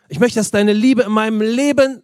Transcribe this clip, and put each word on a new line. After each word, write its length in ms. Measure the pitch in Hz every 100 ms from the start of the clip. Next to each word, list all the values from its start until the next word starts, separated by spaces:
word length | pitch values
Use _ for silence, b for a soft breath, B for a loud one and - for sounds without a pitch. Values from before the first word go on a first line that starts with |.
| _
Ich 100 | 151
möchte, 200 | 240 226
dass 100 | 202
deine 240 | 208 208
Liebe 300 | 208 254 247
in 80 | 208
meinem 300 | 214 220 220
Leben 600 | 214 240 285 277 269 254